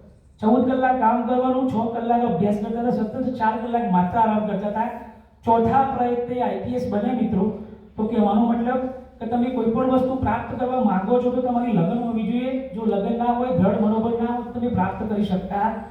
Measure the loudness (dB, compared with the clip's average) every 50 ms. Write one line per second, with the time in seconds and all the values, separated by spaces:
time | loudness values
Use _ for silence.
0 | -20 -20 -20 -20 _ -20 -8 0 2 4 4 4 4 2 2 2 2 2 2 4
1 | 4 2 2 2 0 0 2 2 2 2 2 0 0 0 0 0 -2 -2 -4 -4
2 | 0 0 2 2 2 2 2 2 2 0 0 0 -2 -4 -4 -2 0 0 0 0
3 | -2 -4 -4 -4 -4 -4 -2 0 0 0 0 -2 -4 -2 -2 -2 0 2 2 2
4 | 2 2 2 2 2 2 2 0 0 -2 -4 -2 -4 -4 -2 -2 -4 -4 -6 -10
5 | -14 -16 -20 -20 -20 -20 _ _ 2 2 4 4 4 4 4 4 2 2 0 0
6 | 0 0 0 -2 -2 -4 -2 -2 -2 -2 -2 -4 -6 -4 -4 -4 -2 -2 -2 0
7 | 0 0 0 0 0 0 2 2 0 0 -2 -6 -12 -14 -18 -20 -20 -14 -4 -4
8 | -2 0 2 2 2 4 4 4 4 2 2 0 0 0 0 -2 -2 -4 -8 -10
9 | -16 -18 -14 -10 -6 -4 0 0 0 0 0 0 0 0 0 2 2 2 4 2
10 | 2 0 -2 -2 0 -2 -2 -2 -4 -6 -6 -4 -2 -2 0 2 2 2 2 2
11 | 2 2 2 2 2 2 0 0 -2 0 0 0 0 2 2 2 2 0 0 -2
12 | -4 -2 -4 -4 -2 -2 -2 -2 -2 -2 -4 -6 -6 -8 -8 -4 -2 0 0 0
13 | 0 -2 -2 0 0 0 0 0 0 0 2 2 4 2 2 2 2 2 2 2
14 | 0 0 0 0 -2 -2 -2 -4 -6 -6 -6 -4 -2 -2 0 0 0 0 -2 -4
15 | -4 -4 -2 -2 0 0 -2 -2 -2 -2 -2 0 0 -2 -2 -4 -10 -14